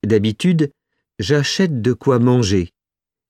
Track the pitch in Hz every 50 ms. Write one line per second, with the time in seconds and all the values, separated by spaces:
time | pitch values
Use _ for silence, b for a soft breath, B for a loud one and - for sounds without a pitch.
0 | - 104 110 104 101 110 107 - - 185 175 156 151 139 - _ _ _ _ _
1 | _ _ _ - 87 90 151 147 139 - - - 190 170 143 117 104 123 120 -
2 | - 139 127 117 120 123 123 127 113 92 101 92 85 - - _ _ _ _ _
3 | _ _ _ _ _ _